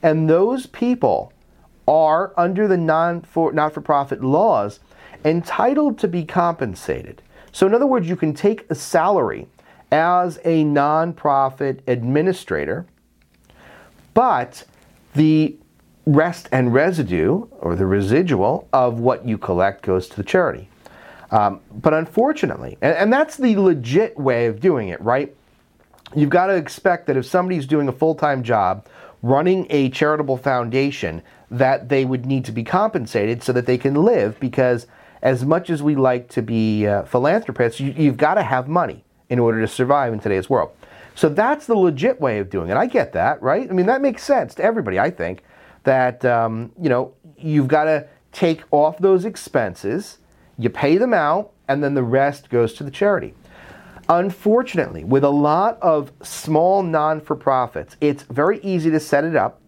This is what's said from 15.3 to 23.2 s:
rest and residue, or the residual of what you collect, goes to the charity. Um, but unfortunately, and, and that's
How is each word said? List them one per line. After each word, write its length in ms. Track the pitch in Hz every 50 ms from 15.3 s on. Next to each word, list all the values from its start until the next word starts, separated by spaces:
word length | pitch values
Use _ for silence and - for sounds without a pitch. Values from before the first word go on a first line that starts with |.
| 156 156 156 - - - _ _ _ _ _ _ _ _ _
rest 440 | - 147 143 156 175 170 - - - -
and 220 | 131 127 123 117
residue, 720 | 131 147 175 185 165 147 95 87 85 78 92 139 196 226 - - 226
or 140 | - 85 85
the 120 | 90 95
residual 840 | 92 95 101 98 95 113 147 190 180 143 98 95 107 139 185 - _ -
of 280 | 139 127 123 117 117
what 260 | 117 123 123 - -
you 120 | 120 110 98
collect, 440 | - - 92 87 92 98 101 - -
goes 260 | - 92 92 92 -
to 80 | -
the 80 | - 98
charity. 440 | - - 185 180 143 - - 95 - _ _ _ - - - - - - - - -
Um, 300 | - 110 104 101 98 - _ _ -
but 200 | 110 - 165 156
unfortunately, 840 | 156 160 160 - - 233 277 311 302 - 151 - - - - - -
and, 160 | - 139 165
and 160 | 160 190 214 233
that's 240 | 269